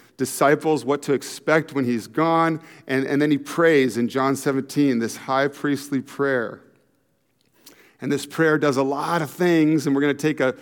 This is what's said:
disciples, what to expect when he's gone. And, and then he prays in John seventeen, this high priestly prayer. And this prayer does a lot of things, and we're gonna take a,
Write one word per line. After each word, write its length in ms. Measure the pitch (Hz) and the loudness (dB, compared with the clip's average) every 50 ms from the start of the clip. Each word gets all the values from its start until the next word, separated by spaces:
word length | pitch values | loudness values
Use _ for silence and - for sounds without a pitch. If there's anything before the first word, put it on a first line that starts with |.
| _ _ _ - | _ _ _ -6
disciples, 640 | 131 127 - - 147 139 151 143 151 160 156 139 113 | -6 -6 0 2 4 4 4 2 2 0 -2 0 0
what 160 | 127 143 143 | -2 -2 -2
to 120 | 143 143 139 | -2 -2 -2
expect 580 | 123 - - - - - 151 151 165 151 - | -2 -2 -8 -14 -8 -2 0 0 0 0 -2
when 140 | 131 139 131 | -4 -4 -2
he's 200 | 120 120 110 98 | -2 -2 -4 -6
gone. 540 | 107 113 156 160 165 165 165 165 165 160 151 - - - - - | -6 -4 -2 0 2 2 2 2 0 0 -4 -8 -14 -20 -18 -8
And, 200 | - 135 131 135 | -4 -2 -2 -2
and 160 | - 139 139 | 0 0 0
then 80 | 147 151 | 2 2
he 80 | 147 139 | 2 0
prays 580 | - - - 170 170 165 160 139 131 123 104 | -2 -4 0 2 4 4 6 4 4 2 0
in 120 | 117 120 117 | -2 -2 -2
John 280 | - 135 131 135 135 | 0 0 0 0 0
seventeen, 600 | 135 - 147 135 135 131 - - 147 143 139 123 117 | 0 -2 -2 -2 -2 -4 -2 0 2 2 2 2 0
this 180 | 113 107 - | -2 -4 -6
high 320 | - - - 131 135 139 143 | -8 -6 -2 0 0 0 0
priestly 540 | 143 - - 147 143 135 139 - 143 131 | -2 -4 -4 -4 -4 -4 -4 -4 -6 -6
prayer. 580 | 131 - - - 139 139 135 123 113 - - - - _ _ _ _ _ _ _ _ _ _ _ _ _ _ _ _ _ _ _ _ - - _ _ _ _ _ | -6 -6 -6 -4 -2 0 0 -2 -2 -6 -8 -14 -20 _ _ _ _ _ _ _ _ _ _ _ _ _ _ _ _ _ _ _ _ -20 -20 _ _ _ _ _
And 100 | 123 135 | -4 -4
this 140 | 143 135 - | -4 -4 -4
prayer 320 | 143 - 160 165 156 151 147 | -4 -2 0 2 2 2 2
does 180 | 147 147 127 | 2 2 2
a 60 | 131 | 0
lot 400 | 139 135 139 143 156 160 170 170 | 0 -2 -2 -4 -4 -2 -2 -2
of 80 | 156 135 | -2 -4
things, 560 | - - 180 175 170 160 151 151 160 156 - | -4 0 2 4 4 4 4 4 2 2 0
and 100 | 147 135 | 0 0
we're 60 | 139 | 2
gonna 120 | 143 147 139 | 2 0 0
take 260 | 143 - 156 147 147 | 0 -2 -2 0 0
a, 140 | 135 131 123 - | 0 -2 -2 -4